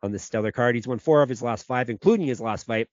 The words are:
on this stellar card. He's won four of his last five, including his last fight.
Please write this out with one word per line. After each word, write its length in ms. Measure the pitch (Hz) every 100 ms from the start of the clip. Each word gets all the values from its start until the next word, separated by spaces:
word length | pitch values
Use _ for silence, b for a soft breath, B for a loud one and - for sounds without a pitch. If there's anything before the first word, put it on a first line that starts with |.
on 80 | 101
this 140 | 101
stellar 260 | - 110 107
card. 240 | 127 120
He's 140 | 120 120
won 100 | 117
four 240 | 160 147
of 60 | 127
his 140 | 117
last 240 | 120 117 -
five, 240 | 127 120
including 360 | 110 190 226 147
his 140 | 110
last 260 | 113 101 -
fight. 220 | 110 -